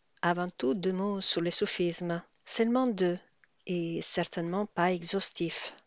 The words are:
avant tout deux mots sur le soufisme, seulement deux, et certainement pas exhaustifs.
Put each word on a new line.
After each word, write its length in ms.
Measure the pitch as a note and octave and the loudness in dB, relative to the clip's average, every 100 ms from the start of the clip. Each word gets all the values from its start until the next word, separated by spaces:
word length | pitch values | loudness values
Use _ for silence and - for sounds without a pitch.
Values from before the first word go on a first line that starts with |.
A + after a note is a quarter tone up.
| _ _ | _ _
avant 260 | F3 F3 F3+ - | 0 2 -2 -2
tout 180 | B3 | 0
deux 180 | A#3 F3+ | 2 0
mots 280 | F#3 G3+ G3 | 0 0 -2
sur 200 | G3 - | -2 0
le 100 | E3+ | 0
soufisme, 720 | - G#3 - F3 E3 F3 E3+ - _ - | 0 0 0 0 0 -2 -4 -6 _ -6
seulement 400 | - A3+ B3 B3+ | 0 2 4 2
deux, 320 | G3 F3+ F3 - _ _ _ - | 2 2 0 -6 _ _ _ -4
et 340 | F3+ E3 E3 | -2 -2 -2
certainement 640 | - - E3+ - E3+ F#3 G#3+ | -2 -2 -2 -2 -2 -2 -2
pas 260 | - F3 | 0 2
exhaustifs. 840 | F3+ E3+ G3 - - E3 - - - | 2 0 0 -2 -2 -4 -4 -10 -12